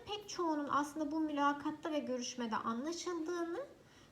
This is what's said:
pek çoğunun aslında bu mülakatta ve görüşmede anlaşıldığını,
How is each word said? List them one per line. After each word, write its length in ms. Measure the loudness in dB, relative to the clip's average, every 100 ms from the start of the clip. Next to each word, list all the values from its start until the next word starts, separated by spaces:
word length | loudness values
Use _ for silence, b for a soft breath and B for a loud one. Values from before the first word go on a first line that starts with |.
| -4
pek 220 | -8 -6
çoğunun 380 | 0 2 2 2
aslında 400 | 2 2 0 0
bu 80 | 2
mülakatta 720 | 2 4 4 4 -2 -2 0
ve 80 | 0
görüşmede 560 | 0 -2 -2 -2 0 0
anlaşıldığını, 1120 | 0 0 -2 -2 -2 -2 -2 -2 -2 -2 -6 -12 B B B